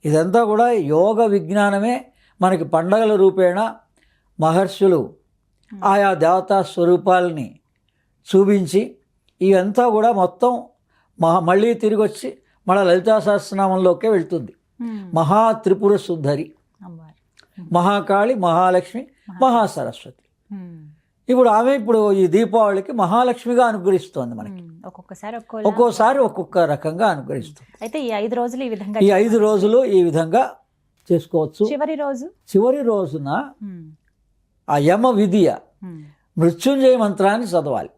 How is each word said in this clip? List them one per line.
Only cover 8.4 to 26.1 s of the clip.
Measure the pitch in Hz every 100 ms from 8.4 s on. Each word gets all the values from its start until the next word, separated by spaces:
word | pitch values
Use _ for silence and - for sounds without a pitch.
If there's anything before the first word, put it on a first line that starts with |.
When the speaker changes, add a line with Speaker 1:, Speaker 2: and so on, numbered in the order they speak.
| 196 202 170 185 247 - _ _ _ _
Speaker 1:
ఇదంతా | 185 190 190 208 247
కూడా | 214 226
మొత్తం | 214 180 - 247 240 - _ _ _ _ _
మహా-, | 165 175
మళ్ళీ | 165 190 226
తిరిగి | 233 214 208
వచ్చి | 214 214 - - _ _ -
మళ్ళా | 190
లలితా | 185 180 185 220
సహస్రనామంలోకే | 175 202 - 196 196 190 180 175 220
వెళ్తుంది. | 202 165 170 110 _ _ _
Speaker 2:
మ్మ్. | 233 214 190 165
Speaker 1:
మహా | 156 202 226
త్రిపుర | 220 196 190 202 202
సుందరి, | - 165 143 143 - _ _ _
Speaker 2:
అమ్మవారు. | 185 165 160 _ _ _ _ - 165
Speaker 1:
మహాకాళి, | 170 180 202 170 196 220
మహాలక్ష్మి, | 247 175 165 185 185 185 233 269 _ -
Speaker 2:
మహా- | 185
Speaker 1:
మహాసరస్వతి. | 262 233 208 - 120 - - _ _ _ _
Speaker 2:
మ్మ్. | 202 180 165 151 151 _ _ -
Speaker 1:
ఇప్పుడు | 254 240
ఆమె | 214 247
ఇప్పుడు | 277 214 226 214
ఈ | 196 185
దీపావళికి | 180 226 202 214 196 196
మహాలక్ష్మిగా | 247 180 220 247 240 233 247
అనుగ్రహిస్తోంది | 240 214 180 190 - 147 120
మనకి. | 117 107 180
Speaker 2:
మ్మ్. | 170 160 185
ఒక్కొక్కసారి | 180 _ 190 208 233
ఒక్కోలా | 220 220 214
Speaker 1:
ఒక్కోసారి | 202 240 - 226